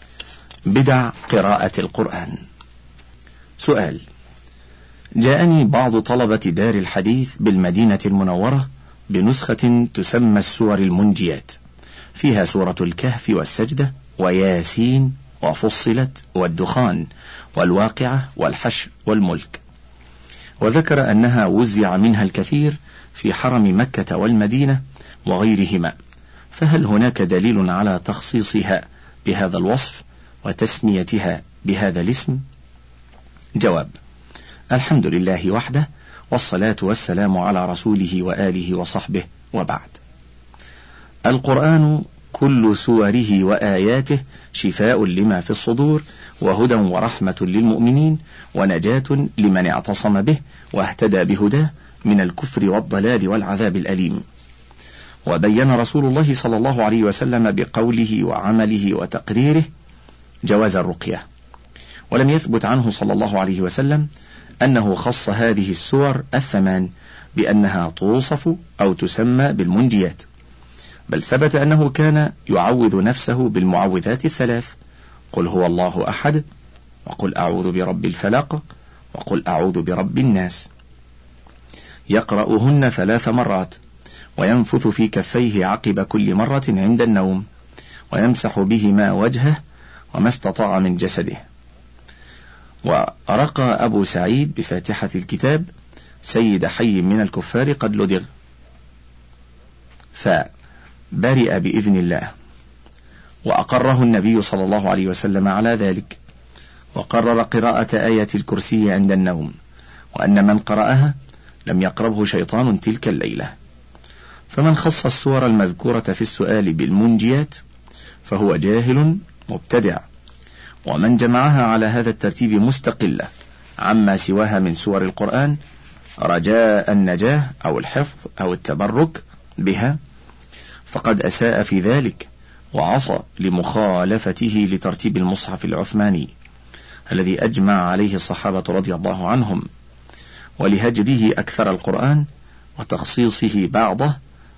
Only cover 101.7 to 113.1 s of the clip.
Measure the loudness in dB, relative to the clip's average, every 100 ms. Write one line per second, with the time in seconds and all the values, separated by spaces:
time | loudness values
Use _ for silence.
101.7 | 0 2 2 0 -2 -6 -16 -20 -20 -20
102.7 | -20 -20 -20 -20 -20 -20 -10 -2 -2 0
103.7 | 0 2 4 4 4 2 2 0 -2 0
104.7 | 0 0 0 -2 -2 -2 0 0 2 0
105.7 | 0 -2 -4 -8 -20 -20 -20 -20 -20 -20
106.7 | -20 -12 -12 -2 0 2 0 0 0 0
107.7 | 0 -2 -2 2 0 0 -4 -4 -6 -2
108.7 | 0 2 2 2 2 0 -2 -8 -12 -20
109.7 | -20 -20 -20 -14 -4 2 4 4 2 0
110.7 | 0 2 4 2 0 -14 -20 -20 -14 -4
111.7 | -2 -2 -2 -2 0 -2 -2 -2 0 0
112.7 | 0 -2 -2 -4